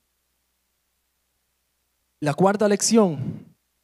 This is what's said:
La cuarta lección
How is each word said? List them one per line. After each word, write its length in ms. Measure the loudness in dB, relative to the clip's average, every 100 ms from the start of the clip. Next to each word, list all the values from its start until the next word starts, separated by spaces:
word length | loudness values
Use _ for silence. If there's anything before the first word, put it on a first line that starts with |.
| _ _ _ _ _ _ _ _ _ _ _ _ _ _ _ _ _ _ _ _ _ -8
La 140 | -6
cuarta 340 | 0 0 2 0
lección 800 | 0 2 2 2 -2 -8 -10 -16 _ _ _